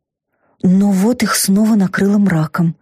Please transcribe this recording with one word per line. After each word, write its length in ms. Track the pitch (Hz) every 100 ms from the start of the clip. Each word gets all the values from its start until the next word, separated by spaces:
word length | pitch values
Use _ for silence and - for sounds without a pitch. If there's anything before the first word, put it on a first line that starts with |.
| _ _ _ _ _ _
Но 300 | 185 190 202
вот 320 | 190 208 254
их 100 | 202
снова 400 | - - 196 220
накрыло 440 | 220 185 - 196 208
мраком. 580 | 196 160 156 - 165 -